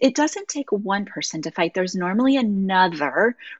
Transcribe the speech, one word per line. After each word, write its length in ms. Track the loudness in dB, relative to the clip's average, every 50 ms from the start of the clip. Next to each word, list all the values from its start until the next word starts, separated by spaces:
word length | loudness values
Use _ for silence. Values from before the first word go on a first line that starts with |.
it 140 | 0 2 2
doesn't 320 | 2 0 -2 -2 -6 -10 -8
take 220 | -8 -8 -4 -2
one 340 | -2 -2 0 -2 -2 -2 -4
person 360 | -6 -8 -8 -8 -6 -6 -6 -6
to 80 | -4
fight. 220 | -2 -2 -2 0 0
There's 220 | -2 -2 -2 -2
normally 400 | -2 -2 0 0 2 4 4 4
another 1000 | 4 2 0 0 0 0 2 4 4 4 4 2 0 -2 0 2 2 2 2 0 -4 -12 -18 -16